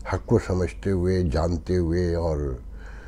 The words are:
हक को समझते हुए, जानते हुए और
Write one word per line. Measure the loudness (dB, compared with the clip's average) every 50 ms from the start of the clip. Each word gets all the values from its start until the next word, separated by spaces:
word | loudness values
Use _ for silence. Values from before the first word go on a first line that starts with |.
| -6
हक | -4 -4 -4 0 4
को | 2 2
समझते | 4 2 0 0 0 -2 -4 -4 -2 0
हुए, | 0 2 2 2 2 2 2
जानते | 2 2 2 2 2 0 -2 0 0 2
हुए | 2 2 2 2 2 2 2 0
और | 0 0 0 0 0 -2 -4 -4 -6 -10 -12 -14 -14 -14 -14 -14 -14 -12